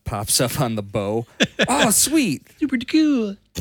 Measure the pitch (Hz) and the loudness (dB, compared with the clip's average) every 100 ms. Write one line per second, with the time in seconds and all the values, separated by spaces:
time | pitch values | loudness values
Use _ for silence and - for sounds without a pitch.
0 | - 104 104 - 123 131 127 110 101 113 | -8 -6 -2 0 0 0 -2 -2 -4 -4
1 | 98 110 117 - 262 - 226 269 247 - | -2 -2 -4 -2 -2 0 0 2 2 2
2 | - 311 240 127 - - 294 254 247 311 | 2 2 2 -2 -8 -6 -4 -2 0 2
3 | 311 269 214 196 _ - | 2 0 -2 -6 _ -14